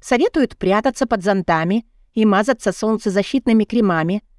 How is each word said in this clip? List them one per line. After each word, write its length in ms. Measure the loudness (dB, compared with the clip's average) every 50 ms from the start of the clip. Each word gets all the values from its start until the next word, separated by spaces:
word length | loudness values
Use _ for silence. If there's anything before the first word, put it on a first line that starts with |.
советуют 560 | _ -2 0 0 0 0 _ 0 0 0 -2
прятаться 500 | _ -2 0 0 2 0 -2 -2 -2 -2
под 160 | -2 -2 -2 0
зонтами 640 | 0 0 0 0 0 -2 0 0 0 -2 -2 -2 _ _ _ _ _ _
и 100 | 0 2
мазаться 460 | 4 4 2 2 0 -2 -2 -2 -6 -4
солнцезащитными 880 | -2 -2 -2 -2 -2 -2 -2 -2 -2 -2 0 -2 -2 0 2 2 2 2
кремами. 600 | 2 0 0 0 2 0 0 0 -2 -4 -4 _ _ _